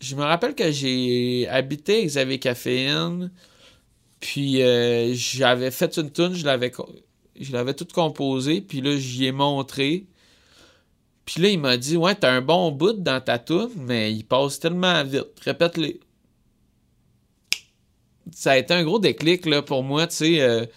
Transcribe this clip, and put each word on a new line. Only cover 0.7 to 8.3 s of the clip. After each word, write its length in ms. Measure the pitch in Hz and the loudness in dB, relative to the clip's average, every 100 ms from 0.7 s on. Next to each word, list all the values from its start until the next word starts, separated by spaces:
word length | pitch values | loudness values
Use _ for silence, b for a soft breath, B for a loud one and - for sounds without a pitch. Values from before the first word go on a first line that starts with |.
j'ai 760 | 143 135 127 123 123 123 123 110 | 0 0 0 0 0 0 -2 0
habité 460 | 127 135 147 - 208 | -2 -2 -4 0 0
avec 80 | 196 | 2
Xavier 300 | 139 131 131 | 0 -2 -2
Caféine, 920 | 131 123 - 127 131 151 170 175 180 - b b b b b _ _ - | -2 -4 -2 -2 0 -2 -2 -6 -8 -12 b b b b b _ _ -16
puis, 420 | - - 139 131 | -10 -4 0 4
euh, 520 | 127 120 120 120 117 | 4 4 4 2 0
j'avais 560 | 123 120 127 127 123 127 | -2 -4 2 2 4 0
fait 260 | - 175 - | -2 -2 -2
une 140 | 151 | -4
toune, 240 | - 175 | 0 0
je 100 | 180 | 0
l'avais 260 | 147 131 123 | 0 0 0
co-, 240 | - - - _ _ _ - | -6 -14 -14 _ _ _ -16
je 100 | 135 | -8
l'avais 200 | 123 123 | -4 -4
toute 200 | 139 175 | -4 -6
composée, 680 | - 160 - 139 | -2 -2 0 -2